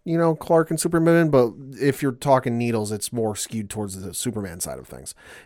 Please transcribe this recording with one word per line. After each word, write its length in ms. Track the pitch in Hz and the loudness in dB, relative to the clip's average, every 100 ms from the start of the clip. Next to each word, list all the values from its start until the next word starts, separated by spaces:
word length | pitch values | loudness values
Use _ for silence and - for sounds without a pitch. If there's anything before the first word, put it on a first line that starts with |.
you 120 | - 165 | -2 2
know, 200 | 165 156 | 2 0
Clark 340 | - 165 160 | 2 2 2
and 80 | 160 | 0
Superman, 520 | 170 165 165 170 165 | 0 2 6 6 6
but 220 | 139 120 104 135 131 | 6 4 0 -14 -4
if 200 | 139 135 | 0 0
you're 120 | 143 | -2
talking 440 | 123 143 131 127 117 | -2 2 2 2 -2
needles, 360 | 120 113 104 | 0 -2 -2
it's 200 | 107 - | -6 -6
more 220 | 120 110 | -4 -4
skewed 340 | 104 - 113 101 | -4 -6 -8 -8
towards 320 | 113 104 95 | -6 -8 -8
the 140 | 95 | -12
Superman 460 | 85 127 107 98 85 | -8 -6 -6 -8 -8
side 180 | 76 65 | -10 -10
of 80 | 64 | -14
things. 300 | 64 - - - - | -18 -18 -18 -20 -16